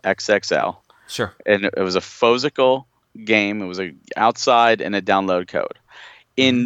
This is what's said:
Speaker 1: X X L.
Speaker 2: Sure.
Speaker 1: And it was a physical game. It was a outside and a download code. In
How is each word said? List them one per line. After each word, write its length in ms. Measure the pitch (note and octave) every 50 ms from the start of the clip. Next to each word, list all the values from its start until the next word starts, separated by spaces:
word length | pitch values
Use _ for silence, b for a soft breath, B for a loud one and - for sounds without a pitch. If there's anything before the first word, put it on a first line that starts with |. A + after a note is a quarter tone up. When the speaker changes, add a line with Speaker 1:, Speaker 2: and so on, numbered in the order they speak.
| -
Speaker 1:
X 240 | F#2+ F#2+ - - -
X 240 | G#2 G2 - -
L. 320 | F2 C#2 G#1+ F2+ E2 - _ _ b b b b
Speaker 2:
Sure. 260 | - - A2+ F#2+ - - -
Speaker 1:
And 200 | G#2 G#2 G2 G2+
it 120 | - - -
was 180 | F#2+ F#2 F#2
a 60 | F#2
physical 840 | - - - - B2 A#2 A#2+ B2 C3 D3 - - C3 C3 C3 C3+ C3+ _ _ _ _ _ - A2+ A2
game. 360 | G#2+ A2 G#2+ G2+ G2+ G#2 G#2+
It 40 | G2
was 140 | F2+ F2+ F#2+
a 120 | F#2 E2+ C#2+ - _ - - -
outside 640 | A2 A#2 - - - C3+ A#2+ A#2 A#2 A#2 A2+ G#2
and 120 | C2 F2+ G2+
a 60 | G2+
download 460 | F#2 G#2 G2 G2 G2 F#2+ F2+ F2+ F#2 -
code. 300 | - - - - - _ _ _ B B B B B B B B _ C3
In 180 | C3 C3 B2 B2 A#2+